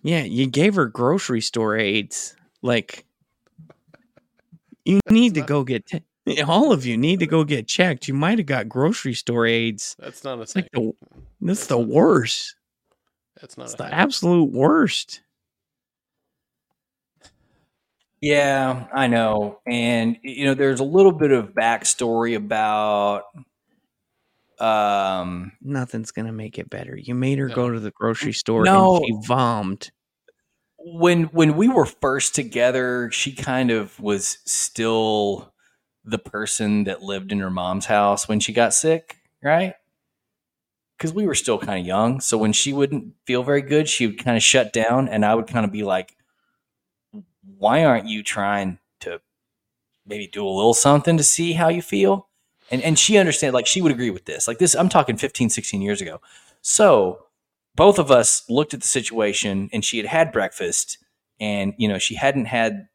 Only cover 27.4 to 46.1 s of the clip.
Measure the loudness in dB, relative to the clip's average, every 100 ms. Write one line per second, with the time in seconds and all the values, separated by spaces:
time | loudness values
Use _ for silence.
27.4 | -2 -2 -2 -4 -8 _ -4 -2 -6 -6
28.4 | -2 2 6 6 6 4 2 -4 -2 0
29.4 | 2 0 -4 -8 -12 _ _ _ _ _
30.4 | _ _ _ _ -16 0 2 4 2 4
31.4 | 4 4 4 4 0 0 -2 -2 -2 -4
32.4 | -4 0 0 2 -2 -4 -4 -6 -6 -8
33.4 | -4 -2 0 0 -4 -8 -4 -2 -4 -8
34.4 | -6 -6 -6 -4 -2 0 0 0 -2 -4
35.4 | -12 _ _ _ _ _ -8 -8 -8 -8
36.4 | -6 -4 0 0 -2 -6 -8 -10 -6 -6
37.4 | -4 -6 -4 -6 0 2 2 0 -2 -4
38.4 | -2 0 0 2 0 -2 -4 -20 _ _
39.4 | -2 0 -2 -8 _ _ _ _ _ _
40.4 | _ _ _ _ _ _ -6 -2 -2 -2
41.4 | -2 -4 -2 -6 -2 0 0 -2 -2 0
42.4 | 0 0 -2 0 0 -2 -8 _ -4 -2
43.4 | 0 -2 2 0 0 0 -2 -2 0 2
44.4 | 4 4 2 0 2 0 0 0 2 2
45.4 | 0 -2 -2 -4 -2 -2 -4